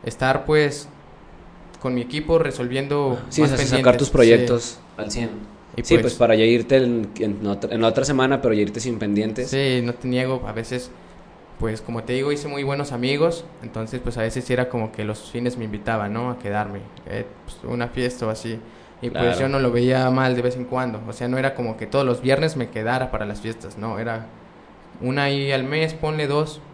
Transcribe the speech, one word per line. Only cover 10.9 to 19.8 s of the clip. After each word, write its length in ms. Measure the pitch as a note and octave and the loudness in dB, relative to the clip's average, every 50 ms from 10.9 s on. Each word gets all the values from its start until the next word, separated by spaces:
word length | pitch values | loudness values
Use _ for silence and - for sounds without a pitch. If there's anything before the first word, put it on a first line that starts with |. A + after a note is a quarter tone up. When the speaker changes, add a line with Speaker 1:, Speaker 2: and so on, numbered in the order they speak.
| - - - - - - - - - - - - - - | -16 -20 -20 -20 -20 -20 -20 -20 -20 -20 -20 -20 -8 -4
Speaker 1:
pues, 220 | A2+ A2+ A2 A2 | -4 -4 -4 -6
como 200 | - - A#2 A2+ A2 | -8 -8 -8 -8 -4
te 80 | A#2+ B2 | -2 -2
digo, 180 | C3 C3+ D3 | 0 0 0
hice 160 | D3 C#3+ D3 D3 | -2 -2 -4 -8
muy 160 | C#3+ - C3+ | -6 -4 -2
buenos 280 | C3+ C#3 C#3+ D3 C#3+ | -2 -2 -2 -4 -4
amigos, 520 | B2+ A#2+ B2 C3 C#3+ D3 D#3+ E3+ E3 - - - - - | -4 -2 0 0 2 2 2 2 2 -2 -10 -16 -18 -16
entonces, 380 | - A2+ - A2+ A2+ A2 - B2 | -16 -10 -8 -8 -8 -6 -8 -6
pues, 140 | - B2+ A2+ A#2+ | -6 -6 -4 -2
a 40 | |
veces 220 | A2 A2+ - B2+ A#2+ | -2 -2 -2 -4 -2
sí 80 | - B2+ | 0 0
era 140 | B2 B2+ B2 | 0 0 0
como 220 | - A#2+ A2 G#2+ | -2 -4 -4 -4
que 120 | - - G#2+ | -6 -6 -6
los 260 | G#2 G#2+ - - - | -6 -6 -8 -10 -10
fines 260 | - A#2+ A#2+ B2 B2 A#2+ | -6 -4 -2 -2 -4 -4
me 60 | A2+ | -8
invitaban, 480 | G#2+ G#2 G2+ G2+ A#2+ A2+ A2 G#2 G2+ | -6 -8 -6 -4 -2 -2 -2 -2 -2
¿no? 180 | G#2 A#2 A#2+ B2+ | -4 -4 -4 -4
A 80 | B2 B2 | -6 -6
quedarme, 420 | - G2+ G2+ G#2 G#2+ G2+ G2+ G2 G2 - - - - | -6 -4 -2 -2 -2 -4 -6 -10 -12 -14 -18 -18 -12
eh, 180 | - - G#2+ - - - - - | -8 -8 -8 -8 -8 -12 -18 -18
pues, 140 | - - - - B2 | -18 -16 -12 -8 -6
una 180 | B2 A#2+ A#2+ A#2+ | -4 -4 -4 -4
fiesta 380 | - B2+ B2 B2 B2 - A#2+ | -2 -2 -2 -2 -2 -2 -4
o 40 | A2 | -4
así. 280 | A2 - - A#2 A2+ A2+ A2+ - - - - - - - | -4 -4 -6 -8 -8 -8 -10 -16 -20 -20 -20 -20 -16 -8
Y, 60 | B2 B2 | -8 -6
pues, 140 | - - | -2 0
Speaker 2:
Claro. 180 | B2 A#2+ F2+ F2+ | 0 2 2 2
Speaker 1:
yo 80 | C3 C3+ | 0 0
no 100 | C#3 C#3 | 2 2
lo 120 | C3 B2 | 2 2
veía 380 | A#2+ A#2+ | 2 4